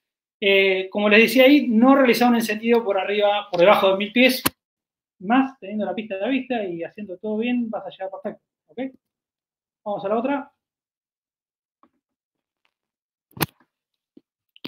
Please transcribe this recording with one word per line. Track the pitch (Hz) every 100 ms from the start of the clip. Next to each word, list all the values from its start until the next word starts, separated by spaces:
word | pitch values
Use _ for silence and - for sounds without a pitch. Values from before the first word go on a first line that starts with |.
| _ _ _ _
Eh, | 202 196 196 190 190
como | 214 208
les | 208
decía | 226 247 262
ahí, | 294 240
no | 220 262 269
realizar | 262 226 240
un | 233
encendido | 214 214 233 233
por | 196 190
arriba, | 190 208 202 208 -
por | 170
debajo | 180 208 196
de | 190
mil | 208
pies, | 247 254 254 - - _ _ _ _ _ _
más, | 185 254 262 -
teniendo | 190 214 190
la | 185
pista | 214 190
a |
la | 214
vista | 262 254 240
y | 196 170
haciendo | 160 - 202 180
todo | 214 214
bien, | 240 247 220
vas | 202 185
a |
llegar | - 190
perfecto, | 190 214 214 _ _ _
¿ok? | 156 262 - _ _ _ _ _ _ _ _
Vamos | 208 202 190
a |
la | 233
otra. | 262 277 - _ _ _ _ _ _ _ _ _ _ _ _ _ _ _ _ _ _ _ _ _ _ _ _ _ _ _ _ - - _ _ _ _ _ _ _ _ _ _ _